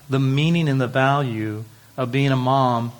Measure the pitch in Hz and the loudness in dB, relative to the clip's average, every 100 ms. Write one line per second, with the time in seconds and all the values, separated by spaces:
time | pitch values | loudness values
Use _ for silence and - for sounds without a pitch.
0 | - 135 135 135 160 170 156 135 123 131 | -4 0 2 2 2 2 2 0 0 0
1 | 135 143 135 110 107 107 113 - - - | 2 2 -2 -4 -6 -6 -10 -18 -16 -8
2 | 123 135 139 131 127 135 127 117 117 - | -4 0 0 0 2 2 2 0 -4 -8